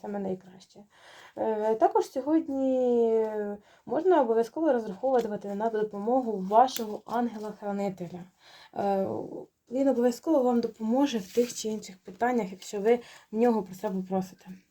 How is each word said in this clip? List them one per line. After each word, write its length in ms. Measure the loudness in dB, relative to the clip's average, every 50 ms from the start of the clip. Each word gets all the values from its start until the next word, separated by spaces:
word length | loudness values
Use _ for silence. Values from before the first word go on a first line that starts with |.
| -10
саме 160 | -8 -8 -6
найкраще. 600 | -4 -6 -6 -8 -10 -16 -20 -20 -20 _ -20 -20 -20 _ _ _ -20 -20 -20 -20 -20 -14 -8
Е, 380 | -4 -2 -2 0 0 0 0 2
також 360 | 4 2 2 4 2 0 0
сьогодні 1160 | -4 -6 -2 0 0 0 0 0 -2 0 0 2 2 2 2 2 4 4 4 4 2 2 0 0 -2 -4 -6 -6 -8 -10 -12 _ _ _ -10
можна 340 | -6 -4 0 2 4 4 4
обов'язково 520 | 4 4 2 0 0 0 -2 -2 2 2 2
розраховувати 840 | 2 0 -4 -8 -4 -2 0 2 2 2 2 0 -2 -2 -6 -4
на 140 | -2 -2 -2
допомогу 680 | 0 0 -2 -2 -4 -4 -2 2 2 2 2 0 -2 -4
вашого 640 | -2 4 6 8 8 6 4 -4 -8 -8 -10 -10 -8
ангела-хранителя. 1160 | -6 -4 -2 -2 -2 -4 -6 -10 -10 -10 -10 -8 -6 -4 -2 -2 -4 -4 -6 -10 -12 -12 -14 -16 -18 _ _ _ -20 -20 -20 -20 -14 -8
Е, 340 | -4 -2 0 0 0 0 -2 -4 -6 -8 -10 -12 -14 -16 -16 _ _ _ -6
він 180 | -2 0 2 2
обов'язково 540 | 2 2 2 2 0 0 0 2 2 2 4
вам 180 | 4 2 2
допоможе 580 | 0 -2 -4 -6 -2 0 2 2 2 2 0 -2
в 160 | -6 -4 0
тих 200 | 0 0 0 -2
чи 140 | -8 -6 -6
інших 280 | -6 -6 -8 -12 -18 -20
питаннях, 520 | _ -16 -8 -4 -2 0 0 0 -2 -4
якщо 300 | -6 -14 -14 -10 -8 -2
ви 180 | 0 2 2 0 0 -6 -20 -20 -16 _ -2
в 40 |
нього 260 | 0 2 2 2 2 -2
про 120 | -6 -10
це 160 | -8 -8 -6
попросите. 560 | -4 -4 -4 -4 -4 -4 -4 -4 -10 -20 -20 -20 -20 -20 _ _